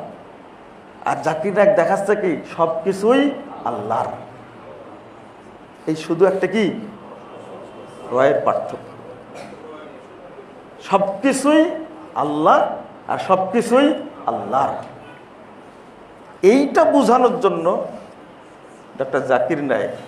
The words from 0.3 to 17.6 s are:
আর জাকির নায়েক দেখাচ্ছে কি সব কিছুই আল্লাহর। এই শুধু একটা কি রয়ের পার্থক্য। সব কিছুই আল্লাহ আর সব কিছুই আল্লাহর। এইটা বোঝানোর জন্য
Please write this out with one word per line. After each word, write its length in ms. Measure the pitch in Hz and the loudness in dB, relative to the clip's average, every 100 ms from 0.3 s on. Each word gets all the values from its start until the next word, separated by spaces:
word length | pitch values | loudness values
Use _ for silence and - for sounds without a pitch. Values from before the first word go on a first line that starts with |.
| - - - - - - - | -20 -20 -20 -20 -20 -20 -10
আর 120 | - 151 | -6 -4
জাকির 320 | 156 156 190 | -4 -2 -2
নায়েক 220 | 196 202 175 | 4 4 4
দেখাচ্ছে 400 | 165 190 196 208 | 2 0 0 0
কি 260 | 185 139 - - | 0 -2 -6 -2
সব 280 | 165 - | 0 0
কিছুই 460 | 196 190 214 269 285 - - - | -4 0 2 4 2 -2 -10 -8
আল্লাহর। 420 | - 202 208 127 - - - - - - - - - - - - - - - - - - - | -6 -6 -4 -2 -2 -8 -14 -20 -20 -20 -18 -18 -18 -20 -20 -20 -20 -20 -20 -20 -20 -10 -6
এই 100 | 156 | -6
শুধু 300 | - 165 190 | -4 2 2
একটা 200 | 185 180 | 2 0
কি 340 | 214 185 - - - - - - - - - - - - - - | 0 0 -2 -10 -16 -18 -18 -18 -18 -16 -18 -18 -18 -18 -18 -4
রয়ের 300 | 123 139 - | 2 4 4
পার্থক্য। 320 | - - - 117 - - - - - - - - - - - - - - - - - - - - - | 0 -2 -4 -10 -14 -18 -18 -18 -18 -18 -18 -18 -18 -18 -18 -20 -20 -20 -20 -20 -20 -20 -20 -20 -2
সব 320 | 196 196 - | 0 0 0
কিছুই 420 | 277 - 285 311 330 - - - - | 0 2 4 4 4 0 -10 -16 -10
আল্লাহ 520 | - 147 151 170 269 - - - - - | -4 -2 2 4 4 4 -4 -12 -16 -6
আর 100 | 139 - | -6 2
সব 260 | 185 185 | 0 2
কিছুই 420 | 233 - 247 294 - - - - | 0 4 4 4 2 -6 -8 -6
আল্লাহর। 480 | 107 101 131 131 - - - - - - - - - - - - - - - - - | -4 -2 0 0 -4 -10 -18 -20 -20 -20 -20 -20 -20 -20 -20 -20 -20 -20 -20 -20 2
এইটা 420 | 185 262 285 370 | 6 6 4 4
বোঝানোর 560 | 320 285 226 254 247 180 | 6 6 6 6 4 4
জন্য 460 | 190 175 | 0 2